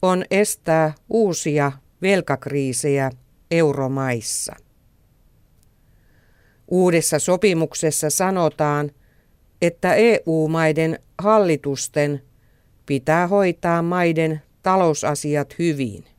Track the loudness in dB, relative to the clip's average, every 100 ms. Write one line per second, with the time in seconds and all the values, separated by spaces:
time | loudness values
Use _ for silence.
0 | 2 0 0 0 0 -2 0 2 2 -2
1 | _ 0 0 0 -2 0 0 -4 _ _
2 | 0 0 0 -4 -2 -4 -2 -2 0 0
3 | 0 -6 _ _ _ 2 2 0 -2 -2
4 | -2 -4 -4 -8 -8 -14 _ _ _ _
5 | _ _ _ _ _ _ _ _ _ _
6 | _ _ _ _ _ _ -4 2 2 2
7 | 0 -2 0 2 2 2 -2 -2 -2 -2
8 | -2 -2 -2 0 -2 0 -2 0 -4 -8
9 | _ _ _ _ _ _ -4 -2 0 4
10 | 4 4 0 0 0 2 0 2 0 -2
11 | _ -4 2 4 4 0 -2 -6 -6 -2
12 | -2 -2 -10 _ _ _ _ _ -4 -4
13 | 0 0 2 2 0 -2 -2 -2 0 0
14 | 0 2 0 -2 -10 _ 0 2 2 0
15 | -2 -4 -2 -4 -4 -4 -2 -2 -6 -8
16 | -18